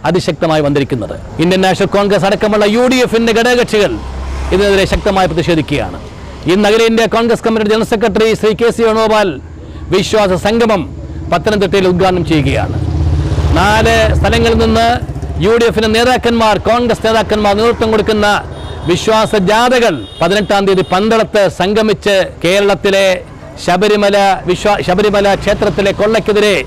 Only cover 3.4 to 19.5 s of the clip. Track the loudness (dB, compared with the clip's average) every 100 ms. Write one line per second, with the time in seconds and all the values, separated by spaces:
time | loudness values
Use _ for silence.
3.4 | 2 2 2 2 0 -2 -8 -10 -8 -6
4.4 | -2 2 2 2 2 0 0 0 0 0
5.4 | 0 0 0 -4 -4 -8 -16 -16 -16 -8
6.4 | 0 2 4 4 2 2 0 0 0 0
7.4 | 0 0 0 0 0 0 0 2 0 2
8.4 | 0 0 0 2 0 2 2 2 0 -4
9.4 | -14 -18 -16 -16 -2 -2 0 0 2 0
10.4 | 0 0 2 0 -2 -12 -12 -12 -4 -2
11.4 | 0 0 2 2 2 2 2 0 0 0
12.4 | 0 -2 -2 -4 -2 -2 0 0 0 0
13.4 | 0 2 2 2 2 2 2 2 0 2
14.4 | 2 2 2 2 2 0 -4 -8 -8 -2
15.4 | 2 2 2 0 0 0 2 0 0 0
16.4 | 0 0 0 0 0 -2 0 0 0 0
17.4 | 0 2 0 0 0 0 0 0 0 0
18.4 | -4 -14 -12 -8 -4 -2 2 0 2 0
19.4 | 2